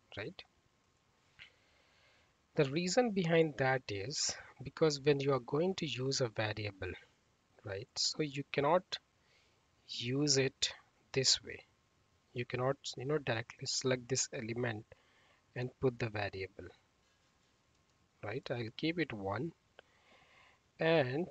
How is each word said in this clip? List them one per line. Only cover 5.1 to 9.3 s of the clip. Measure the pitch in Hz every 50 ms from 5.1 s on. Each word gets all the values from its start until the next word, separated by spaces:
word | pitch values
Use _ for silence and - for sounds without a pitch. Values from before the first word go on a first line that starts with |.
| 143 139
you | 135 143 139
are | 127
going | 117 - 143 151 175 190 185
to | - 170
use | 143 113 120 131 135 131 135
a | 131 110
variable, | - - 110 107 104 107 104 101 - - 95 90 - - - - _ _ _ _ _ _ _ _ _ - -
right, | 101 95 101 113 - -
so | - - - - -
you | 156 143 135 143 - _
cannot | - 147 143 147 170 185 - - - - _ _ _ _ _ _